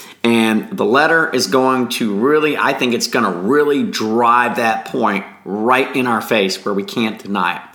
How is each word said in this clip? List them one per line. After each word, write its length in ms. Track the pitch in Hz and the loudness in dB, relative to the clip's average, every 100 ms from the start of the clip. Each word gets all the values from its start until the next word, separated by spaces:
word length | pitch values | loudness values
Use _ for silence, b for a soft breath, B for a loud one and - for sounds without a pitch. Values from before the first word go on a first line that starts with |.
| B B | B B
And 460 | 117 117 113 110 98 | 2 2 2 0 -2
the 140 | 98 | -4
letter 440 | 101 135 156 165 156 | 0 2 4 2 0
is 180 | 127 - | -2 0
going 400 | 131 131 127 120 | 2 2 0 -2
to 260 | - 113 | -4 -4
really, 420 | 101 135 151 151 113 | 0 2 2 0 0
I 160 | 120 | -2
think 220 | 143 123 | 0 -2
it's 140 | 117 - | -2 0
gonna 240 | 131 104 | 0 0
really 500 | 87 98 147 147 143 | 0 0 2 2 0
drive 720 | 104 95 110 113 117 123 120 110 | -2 -4 -2 2 4 4 2 0
that 280 | 113 110 | 0 -2
point 400 | - 131 107 98 - - | -4 -2 -2 -2 -6 -14
right 520 | - 101 117 127 139 131 | -8 -2 2 2 2 -2
in 100 | 123 | -2
our 140 | 110 | -2
face 440 | - 113 95 - | 0 0 0 -2
where 100 | 104 | -4
we 100 | 101 | -4
can't 340 | 98 - 110 104 | -4 -4 -4 -6
deny 380 | 98 98 90 85 | -6 -2 -2 -4
it. 60 | - | -12